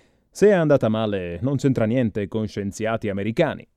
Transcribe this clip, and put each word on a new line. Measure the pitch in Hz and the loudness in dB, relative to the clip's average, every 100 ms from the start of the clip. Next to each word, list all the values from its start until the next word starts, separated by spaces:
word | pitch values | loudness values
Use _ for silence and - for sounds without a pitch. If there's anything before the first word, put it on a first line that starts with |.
| _ _ _ | _ _ _
Se | - 202 | 2 4
è | |
andata | 185 156 139 113 | 4 4 4 2
male, | 110 110 101 87 85 | 0 -2 -4 -6 -4
non | 131 139 | -4 0
c'entra | 143 120 | 0 2
niente | 110 127 113 107 98 | 2 2 0 -2 -4
con | 110 107 | -4 -6
scienziati | 104 98 - 107 113 104 | -6 -8 -4 -4 -2 -4
americani. | 98 104 117 147 85 - | -4 -4 0 0 -2 -12